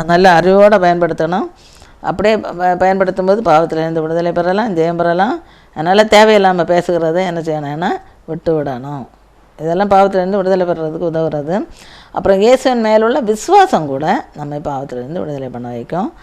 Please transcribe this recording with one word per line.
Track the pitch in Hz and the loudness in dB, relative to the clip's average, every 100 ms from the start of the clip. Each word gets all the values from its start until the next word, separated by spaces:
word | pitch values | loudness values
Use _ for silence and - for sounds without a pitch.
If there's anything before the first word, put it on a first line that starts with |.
| 165 | 0
நல்ல | 175 185 165 | 4 6 6
அறிவோட | 170 196 202 208 | 4 6 6 6
பயன்படுத்தணும். | 180 175 170 160 160 185 349 - - - - - | 2 2 0 -2 -2 -2 -6 -10 -20 -20 -20 -12
அப்படியே | 147 185 202 214 | -8 -2 0 0
ப-, | - 170 180 175 | -4 -4 -2 2
பயன்படுத்தும் | 185 190 185 185 185 | 2 2 -2 -2 0
போது | 208 | 0
பாவத்திலிருந்து | 214 156 165 160 160 165 | 4 2 2 -2 -4 -4
விடுதலை | 156 165 175 | -4 -2 -2
பெறலாம், | 170 170 190 240 170 | -2 -2 0 -2 0
ஜெயம் | 165 170 | -2 0
பெறலாம். | 170 170 208 330 - _ _ | 0 0 0 -4 -10 _ _
அதனால | - 160 202 | -8 0 2
தேவையில்லாம | 220 208 220 214 190 180 | 4 6 6 6 4 0
பேசுகிறத | 165 175 170 175 165 170 185 | 0 0 0 -2 0 -2 -2
என்ன | 165 | -4
செய்யணும்னா | 160 151 143 151 180 370 - _ - | -6 -6 -6 -6 -4 -6 -10 _ -12
விட்டு | 175 175 156 | -8 -2 -2
விடணும். | 143 123 135 147 233 _ _ _ _ - | -2 -8 -10 -12 -14 _ _ _ _ -10
இதெல்லாம் | 156 175 202 | -4 -2 2
பாவத்திலிருந்து | 196 196 196 185 202 | 4 4 2 -2 -2
விடுதலை | 185 190 175 | 0 0 0
பெறறதுக்கு | 165 156 160 175 | -4 -4 -4 -4
உதவுறது. | 160 160 147 147 196 339 - - - - | -2 -4 -4 -4 -6 -6 -14 -20 -20 -10
அப்புறம் | - 185 190 | -4 0 2
இயேசுவின் | 214 254 269 240 | 4 2 2 0
மேலுள்ள | 220 220 220 285 | 2 2 2 0
விசுவாசம் | 214 214 - 392 381 202 151 | -2 -4 2 4 4 2 -2
கூட | 135 160 247 - - | -4 -2 -2 -4 -14
நம்மை | 147 147 | -10 -8
பாவத்திலிருந்து | 151 135 139 123 123 175 | -6 -8 -8 -10 -10 -10
விடுதலை | 170 143 131 | -8 -8 -10
பண்ண | 123 120 | -10 -10
வைக்கும். | 120 120 165 247 - | -10 -8 -6 -6 -10